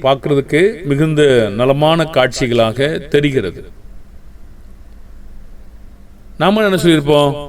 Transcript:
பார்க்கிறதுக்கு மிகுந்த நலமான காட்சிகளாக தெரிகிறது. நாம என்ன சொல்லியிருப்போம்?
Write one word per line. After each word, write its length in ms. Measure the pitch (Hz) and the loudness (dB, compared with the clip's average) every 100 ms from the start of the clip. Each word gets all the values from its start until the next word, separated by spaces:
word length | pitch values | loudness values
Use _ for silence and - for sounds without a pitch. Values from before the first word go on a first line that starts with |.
பார்க்கிறதுக்கு 600 | 131 139 151 143 135 147 196 226 | 0 0 0 0 0 2 2 0
மிகுந்த 380 | 143 139 160 151 147 127 107 104 | -2 0 2 4 4 4 2 2
நலமான 480 | 127 139 151 165 | 2 4 4 2
காட்சிகளாக 840 | - 135 127 - 127 117 113 113 143 165 147 | 2 2 0 0 0 2 0 0 -2 -4 -2
தெரிகிறது. 540 | 147 147 131 92 - - - - - - - - - - - - - - - - - - - - - - - - - - - - - | 0 2 0 -4 -8 -14 -18 -18 -18 -18 -20 -20 -20 -20 -20 -20 -20 -20 -20 -20 -18 -18 -18 -18 -18 -20 -20 -20 -20 -20 -20 -18 -2
நாம 260 | 165 214 | 0 2
என்ன 140 | 208 185 | 2 2
சொல்லியிருப்போம்? 540 | 170 160 143 147 143 147 | 2 2 4 2 2 0